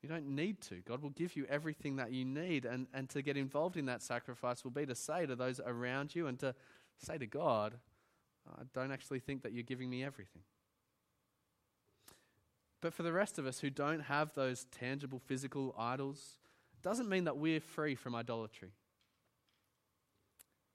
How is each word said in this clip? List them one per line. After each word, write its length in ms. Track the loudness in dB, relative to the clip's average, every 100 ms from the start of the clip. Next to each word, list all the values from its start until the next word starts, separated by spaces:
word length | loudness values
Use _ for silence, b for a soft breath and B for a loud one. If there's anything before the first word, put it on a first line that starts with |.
You 60 | -4
don't 180 | -4 0
need 340 | 0 0 0
to. 180 | -6 -10
God 200 | -4 -4
will 100 | -4
give 260 | -2 -2 0
you 100 | 2
everything 460 | 2 0 -2 -2
that 160 | 0 0
you 120 | 0
need, 400 | 0 0 2 2
and, 240 | 2 -2 -2
and 160 | -4 -2
to 120 | -2
get 140 | 0 0
involved 400 | 2 2 2 2
in 100 | 0
that 160 | -2
sacrifice 640 | 0 -2 -2 -2 0 0
will 80 | -2
be 120 | -2
to 120 | 0 0
say 300 | 0 0 0
to 100 | 2
those 240 | 0 0
around 520 | -2 0 0 0 0 0
you 100 | 0
and 100 | 0
to 160 | -2 -2 B B B _
say 200 | -6 -4
to 80 | -2
God, 480 | 2 6 6 4 -2 _ b b b b _ -18 -14
"I 40 | -6
don't 160 | -2 -2
actually 300 | -4 -2 -4
think 220 | -2 -4
that 80 | -2
you're 100 | -4
giving 260 | -4 -4 -2
me 140 | -2
everything." 400 | -4 -6 -16 -18 -20 _ _ _ _ _ _ _ _ _ _ _ _ _ _ B B B B B B _ _ _
But 120 | -4
for 120 | 0
the 80 | 2
rest 260 | 4 2 2
of 80 | -2
us 140 | 0
who 100 | -2
don't 300 | 2 2 2
have 340 | 2 2 2
those 320 | 2 2 0 -6
tangible 480 | -6 -4 -2 -4 -8
physical 520 | -2 -2 0 -2 -2 0
idols, 580 | 0 2 0 -4 -12 -20 b b b b
doesn't 260 | 0 2 4
mean 140 | 4
that 140 | 4 4
we're 240 | 4 4
free 340 | 2 0 0
from 220 | 0 -2 -2
idolatry. 560 | 0 -2 -2 -8 -16 -18 _ _ _ _ _ _ _ _ _ _ _ _ _ _ _ _ -20 _ _